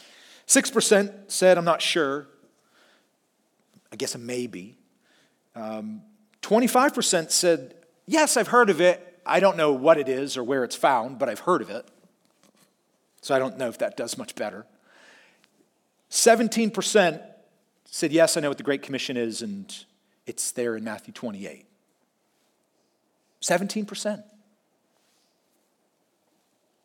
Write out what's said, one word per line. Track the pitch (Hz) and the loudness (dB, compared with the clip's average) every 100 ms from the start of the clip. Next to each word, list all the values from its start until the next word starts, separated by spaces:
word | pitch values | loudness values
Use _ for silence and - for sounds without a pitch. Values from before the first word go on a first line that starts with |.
| - - - - | -20 -20 -20 -12
Six | - 269 - | 0 2 2
percent | 226 - 202 202 - - | 0 4 4 4 -6 -10
said, | - 185 175 | 2 6 6
"I'm | |
not | 170 160 | 4 0
sure." | - 175 139 143 139 _ _ _ _ _ _ _ _ _ _ _ _ _ _ _ _ | 0 0 -2 -4 -10 _ _ _ _ _ _ _ _ _ _ _ _ _ _ _ _
I | 110 | -10
guess | 131 | -8
a | 131 | -8
maybe. | 117 123 123 95 98 - _ _ _ _ _ _ _ | -8 -6 -8 -10 -16 -20 _ _ _ _ _ _ _
Um, | 117 110 110 107 107 - _ _ _ | -14 -10 -10 -10 -12 -16 _ _ _
twenty-five | - 220 254 254 285 | 0 2 4 4 2
percent | 220 - 175 160 | 0 0 -2 0
said, | - 185 160 135 - _ _ | 0 2 0 -2 -20 _ _
"Yes, | - 311 302 247 | -2 2 4 2
I've | 196 | 4
heard | 240 220 | 4 6
of | 156 | 6
it. | 233 - - - | 4 4 -2 -12
I | - 160 | -2 2
don't | 196 170 | 4 4
know | 151 | 2
what | 135 147 160 | 4 4 4
it | 135 | 2
is | 131 139 131 | -4 -4 -6
or | |
where | 120 139 | -2 -2
it's | 120 - | -2 0
found, | 156 127 120 127 | 2 2 -2 -4
but | 110 | -6
I've | 107 | -4
heard | - 170 | 0 0
of | 98 | -2
it. | 101 - _ _ _ _ _ _ _ _ _ _ _ _ _ | -12 -14 _ _ _ _ _ _ _ _ _ _ _ _ _
So | - | -2
I | 135 | 0
don't | 131 127 | 0 -4
know | 123 | -8
if | 107 | -6
that | 110 - | -6 -6
does | 117 - | -10 -10
much | 110 | -12
better." | - 107 95 - _ _ _ - - _ _ _ _ _ _ _ _ _ | -10 -10 -10 -18 _ _ _ -20 -20 _ _ _ _ _ _ _ _ _
Seventeen | - 233 226 233 226 226 | 2 4 4 2 0 -2
percent | - - 214 175 156 - - _ _ _ _ _ | -2 0 2 2 0 -10 -20 _ _ _ _ _
said, | - 165 | -6 0
"Yes, | 160 160 170 | 4 4 2
I | |
know | 147 | -4
what | 135 | -4
the | |
Great | 120 139 | -4 -4
Commission | - 135 - 123 | -4 -8 -6 -4
is, | 117 107 | -6 -6
and | 113 98 95 - - _ _ _ - | -8 -10 -12 -18 -20 _ _ _ -14
it's | - - | -10 -8
there | - 120 110 | -6 -6 -6
in | |
Matthew | 110 107 - | -8 -12 -14
twenty-eight." | 107 123 98 92 69 _ _ _ _ _ _ _ _ _ _ _ _ _ _ _ _ _ _ | -14 -12 -10 -14 -16 _ _ _ _ _ _ _ _ _ _ _ _ _ _ _ _ _ _
Seventeen | - 175 196 220 208 | -2 0 -2 -6 -8
percent. | 202 208 208 - _ _ _ _ _ _ _ _ _ _ _ _ _ _ _ _ _ _ _ _ _ _ _ _ _ | -8 -8 -8 -12 _ _ _ _ _ _ _ _ _ _ _ _ _ _ _ _ _ _ _ _ _ _ _ _ _